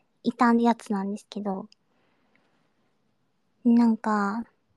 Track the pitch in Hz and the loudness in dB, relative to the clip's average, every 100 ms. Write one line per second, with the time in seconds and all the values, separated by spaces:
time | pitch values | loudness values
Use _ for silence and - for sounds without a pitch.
0 | _ _ 233 - 240 233 233 226 - 202 | _ _ -8 0 2 4 2 0 -4 -6
1 | 196 208 - 202 202 190 208 _ _ _ | -6 -10 -12 -8 -6 -6 -10 _ _ _
2 | _ _ _ _ _ _ _ _ _ _ | _ _ _ _ _ _ _ _ _ _
3 | _ _ _ _ _ _ 240 233 233 220 | _ _ _ _ _ _ 2 4 4 2
4 | 220 208 202 226 - _ _ | 0 -2 -2 -4 -10 _ _